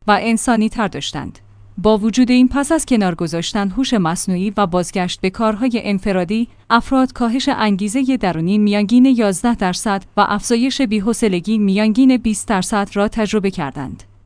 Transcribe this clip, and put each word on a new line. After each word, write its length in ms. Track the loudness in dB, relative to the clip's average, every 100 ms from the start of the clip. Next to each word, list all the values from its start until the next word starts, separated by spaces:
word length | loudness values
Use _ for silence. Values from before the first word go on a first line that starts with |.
| 0
و 120 | 2
انسانی‌تر 640 | 2 0 2 2 0 -2 -4
داشتند. 520 | -4 -8 -8 -10 -14 -20 -20 -18 -2
با 200 | 2 2
وجود 340 | 2 2 4
این، 160 | 4 4
پس 240 | 2 0
از 140 | -2 0
کنار 300 | 0 0 -2
گذاشتن 540 | -4 -4 -4 -4 -2
هوش 240 | -2 -2
مصنوعی 600 | 0 0 -2 -2 -2 -2 -2
و 80 | 0
بازگشت 540 | 0 -2 -4 -4 -4
به 80 | -4
کارهای 420 | -2 -2 0 -2
انفرادی، 720 | -2 -2 -2 0 -2 0 -2 -4 -8 -2
افراد 440 | 0 2 0 0
کاهش 360 | 0 -2 0 -2
انگیزهٔ 680 | 0 0 0 -2 -2 0 0
درونی 400 | -2 -2 0 2
میانگین 480 | 2 2 4 4 6
یازده 500 | 4 2 0 -2 0
درصد 480 | -2 -2 -4 -4 -2 0
و 80 | 0
افزایش 520 | 0 0 0 0 0
بی‌حوصلگی 760 | 0 0 -2 0 0 0 0 0
میانگین 600 | 2 2 2 4 4 4
بیست 300 | 0 -4 -2
درصد 420 | -2 0 -2 -2
را 140 | -2 -2
تجربه 440 | -2 -2 -2 -2
کردند. 520 | -4 -8 -8 -10 -12 -18 _